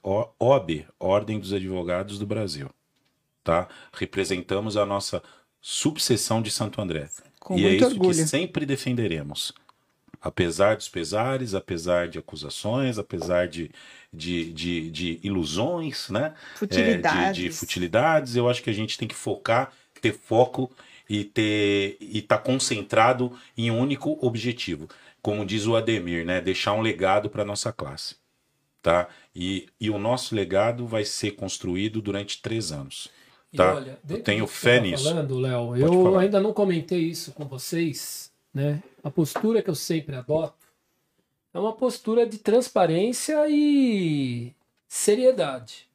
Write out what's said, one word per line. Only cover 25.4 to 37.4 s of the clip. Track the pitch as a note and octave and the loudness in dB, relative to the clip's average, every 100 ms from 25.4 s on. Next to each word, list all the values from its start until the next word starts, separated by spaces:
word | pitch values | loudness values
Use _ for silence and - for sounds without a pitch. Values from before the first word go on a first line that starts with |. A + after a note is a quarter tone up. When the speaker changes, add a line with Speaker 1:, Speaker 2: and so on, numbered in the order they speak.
| G2 | -2
Speaker 1:
diz | A2 G#2 | -2 2
o | |
Ademir, | A2+ A2+ A2 F2 E2+ E2 | 2 2 0 0 -4 -2
né, | F2+ | -2
deixar | E2+ F#2 - | 0 0 0
um | G#2 | 0
legado | A2 E2+ F#2 G2+ G#2+ | 0 0 2 2 0
pra | - G2+ | -4 -4
nossa | G#2 A#2+ | -4 -6
classe, | - C#2+ C#2 - - _ _ _ _ _ _ | -6 -10 -10 -12 -14 _ _ _ _ _ _
tá? | E2 E2+ F2 - _ | 2 2 2 -10 _
E, | F#2 F2+ F#2+ - _ | -8 -4 -4 -8 _
e | G#2+ | -4
o | G#2 | -2
nosso | G#2+ B2+ - | 0 -2 -2
legado | A2 F2+ F#2+ A2 A#2+ A#2+ | -4 0 2 2 -2 -4
vai | A2 | -4
ser | G#2 - G#2 | -4 -4 -6
construído | - F#2+ - - F2+ G#2+ A2 | -6 -8 -6 -4 -2 -2 -4
durante | G#2 G2+ G2+ - | -4 -6 -6 -8
três | - A#2 G2 | -6 -4 -4
anos, | D2+ C#2 - - _ _ _ _ | -8 -10 -14 -16 _ _ _ _
Speaker 3:
E | C#3+ | 2
Speaker 1:
tá? | F#2 | 4
Speaker 3:
olha, | D#2 E2+ | 2 -6
Speaker 1:
Eu | - | -16
Speaker 3:
dentro | C#3+ G3+ | -10 -4
Speaker 1:
tenho | - G#2 | 0 0
Speaker 3:
do | G#2 | -2
que | |
Speaker 1:
fé | - B2 | 2 4
Speaker 3:
você | B2 | 6
tá | G2+ | 4
Speaker 1:
nisso. | E2+ C#3+ | 0 0
Speaker 3:
falando, | E3+ C#3 B2+ | -2 -2 -2
Léo, | C3 B2 A#2+ | -2 -2 -2
Speaker 1:
Pode | B2 | 2
Speaker 3:
eu | D3+ F3+ | 4 6
Speaker 1:
falar. | F#3 F#3+ | 6 4
Speaker 3:
ainda | F#3+ G3+ | 4 2
não | G#3 | 2
comentei | G#3+ G3+ E3+ - F3+ | 2 2 0 0 -2
isso | E3 E3+ - | -2 -4 -12
com | - | -12